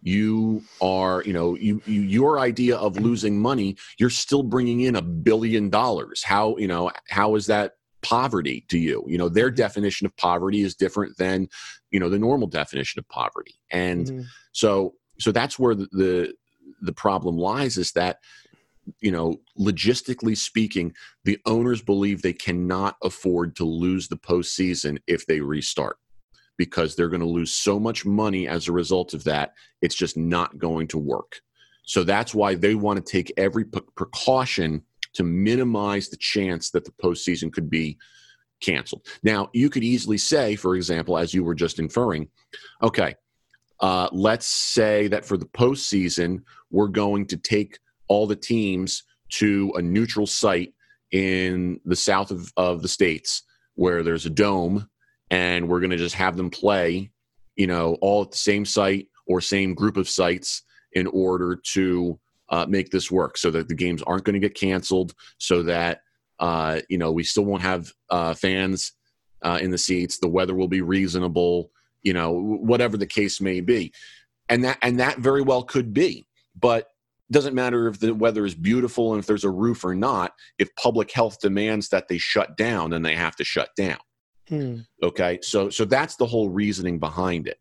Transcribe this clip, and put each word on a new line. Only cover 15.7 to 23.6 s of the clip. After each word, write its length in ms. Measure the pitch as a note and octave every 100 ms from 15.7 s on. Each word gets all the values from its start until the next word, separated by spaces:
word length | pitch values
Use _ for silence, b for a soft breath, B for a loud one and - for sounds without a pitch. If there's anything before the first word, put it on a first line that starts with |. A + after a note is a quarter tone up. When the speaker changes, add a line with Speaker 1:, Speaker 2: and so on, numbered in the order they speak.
| G#2+
Speaker 1:
the, 120 | G2
the, 420 | F#2+ F#2 F2+ F2 - _ _ - -
the 120 | F2
problem 440 | D#2+ G#2 F#2+ F2+ E2+
lies, 400 | F2+ A#2 C#3 G2
is 140 | F2
that, 240 | - F2+ - b b b b b b - -
you 120 | G#2+
know, 260 | F2 E2 D#2+ _ -
logistically 760 | G2+ E2+ F#2 B2+ - B2 A2+ G#2
speaking, 560 | - - G#2+ G2 E2+ B B B
the 140 | - G2+ -
owners 380 | A2+ A#2+ A#2+
believe 380 | G#2 G2+ G2+ G2
they 100 | F#2
cannot 640 | F2 - F2+ F2+ F#2 G2 -
afford 520 | F#2+ - F#2+ F2 E2+
to 80 | -